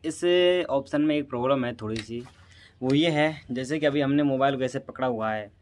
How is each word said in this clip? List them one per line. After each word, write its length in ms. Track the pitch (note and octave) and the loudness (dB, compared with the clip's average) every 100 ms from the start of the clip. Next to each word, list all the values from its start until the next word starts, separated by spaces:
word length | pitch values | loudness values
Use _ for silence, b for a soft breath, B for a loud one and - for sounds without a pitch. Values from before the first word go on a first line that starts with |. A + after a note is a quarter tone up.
इस 200 | D#3+ D3+ F3 F3+ F3+ F3+ E3 | -8 -4 2 4 4 2 0
option 320 | C#3 C#3 D3 | -2 -2 0
में 120 | D3+ D3 | 2 0
एक 120 | C#3+ | -2
problem 340 | B2 C3 C#3 | -2 0 0
है 100 | B2 A#2 | 0 -6
थोड़ी 200 | G#2+ A2 | -6 -6
सी, 240 | G#2 A#2+ B2+ b b b b b | -8 -12 -12 b b b b b
वो 140 | B2+ | 0
ये 160 | C#3 E3+ | 2 4
है 300 | D3+ D3+ D#3 - | 2 2 0 -8
जैसे 280 | B2 C3 D#3 | -8 -4 0
कि 80 | D3 | 0
अभी 140 | C#3+ | 2
हमने 220 | C#3 C#3+ | 2 2
mobile 340 | C#3+ C3 A#2+ C3 | 2 2 2 2
को 60 | |
ऐसे 160 | B2+ C3+ | -4 -4
पकड़ा 260 | - - C3 | -10 -4 -2
हुआ 260 | A2+ A2 | -2 -2
है 180 | G#2+ G#2 _ | -4 -8 _